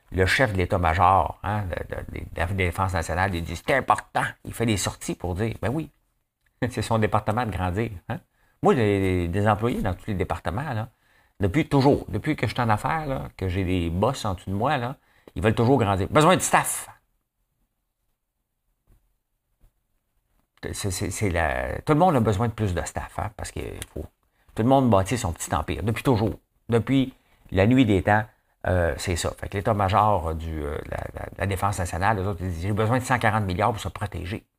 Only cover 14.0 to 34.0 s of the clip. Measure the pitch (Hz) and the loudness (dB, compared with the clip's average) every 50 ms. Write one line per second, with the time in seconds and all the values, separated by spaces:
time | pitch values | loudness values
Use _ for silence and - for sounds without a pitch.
14 | 104 123 139 - - 104 92 90 - - 95 98 113 139 151 131 117 123 139 - | 0 0 0 -2 -4 -4 -6 -6 -6 -6 -4 -2 0 0 0 -2 -4 -6 -10 -12
15 | _ _ _ _ _ - _ - 85 110 - - 117 117 143 131 117 98 98 92 | _ _ _ _ _ -12 _ 0 2 2 4 4 4 4 4 4 4 2 2 0
16 | 95 - - 156 151 170 196 - - - - 160 139 - - - - - - _ | 0 2 4 4 6 6 4 4 2 2 2 2 2 0 -6 -8 -10 -14 -18 _
17 | _ _ _ _ _ _ _ _ _ _ _ _ _ _ _ _ _ _ _ _ | _ _ _ _ _ _ _ _ _ _ _ _ _ _ _ _ _ _ _ _
18 | _ _ _ _ _ _ _ _ _ _ _ _ _ _ _ _ _ _ _ _ | _ _ _ _ _ _ _ _ _ _ _ _ _ _ _ _ _ _ _ _
19 | _ _ _ _ _ _ _ _ _ _ _ _ _ _ _ _ _ _ _ _ | _ _ _ _ _ _ _ _ _ _ _ _ _ _ _ _ _ _ _ _
20 | _ _ _ _ _ _ _ _ _ _ _ _ - - 92 - - 101 92 - | _ _ _ _ _ _ _ _ _ _ _ _ -10 -8 -6 -4 -4 -4 -4 -4
21 | - 80 95 - 110 98 85 85 82 73 65 64 64 64 - - - - 156 147 | -4 -6 -4 -2 -2 0 0 0 0 0 0 -2 -4 -4 -6 -4 -2 0 2 4
22 | 180 185 160 127 113 113 104 92 120 113 - - 110 98 90 82 - - - - | 4 4 4 4 2 2 2 2 0 -2 -2 -2 -2 -2 -2 -2 -4 -4 -6 -8
23 | 80 - - - 90 - - - 85 - - - 62 53 - - - - - 73 | -10 -8 -6 -6 -6 -6 -8 -10 -12 -10 -10 -10 -10 -10 -10 -12 -14 -12 -10 -12
24 | 73 - _ _ _ _ _ _ _ _ _ - 110 127 135 139 131 120 107 95 | -12 -12 _ _ _ _ _ _ _ _ _ 0 4 4 6 6 6 6 6 4
25 | 95 - 131 117 - 87 82 - - - - 78 - - 82 69 90 110 110 - | 4 2 -2 -2 -2 -4 -4 -6 -4 -4 -2 -2 -2 -4 -6 -4 -2 -2 -4 0
26 | - 143 127 95 113 101 73 - _ _ _ _ _ - 113 117 110 - 131 135 | 2 2 2 2 2 0 -2 -6 _ _ _ _ _ 0 0 0 2 2 2 0
27 | 131 127 - _ _ _ _ _ _ - - 95 98 110 127 131 135 107 101 90 | 0 0 -6 _ _ _ _ _ _ -2 2 4 6 6 6 6 6 6 4 4
28 | - 104 104 107 110 - _ _ _ _ _ _ - - 90 90 85 80 76 80 | 4 4 2 2 0 -2 _ _ _ _ _ _ -2 0 2 2 2 0 0 -2
29 | - 98 87 80 - 80 - - - - - 101 95 120 110 101 101 92 110 104 | -4 -4 -2 -2 -2 -4 -6 -6 -10 -8 -6 -2 0 0 2 2 2 2 4 4
30 | 104 107 104 90 80 80 80 80 80 82 80 78 73 71 73 - - - - - | 4 4 2 2 0 -2 -4 -4 -6 -6 -6 -6 -6 -6 -6 -8 -8 -8 -8 -8
31 | - - - - - - - - 92 98 101 90 98 101 104 - 90 87 - 85 | -8 -10 -10 -12 -12 -12 -6 -4 -4 -2 -2 0 0 -2 0 -2 -4 -4 -2 0
32 | 95 104 113 95 92 101 101 87 90 92 85 80 85 101 107 98 110 107 123 127 | 0 2 2 0 0 -2 -4 -4 -4 -6 -4 -4 -4 -2 0 0 2 2 0 0
33 | 123 - 127 120 - 113 104 110 104 95 90 87 104 113 117 104 - 98 - - | 0 0 0 2 2 2 2 2 0 0 0 0 0 0 0 -2 -6 -8 -6 -6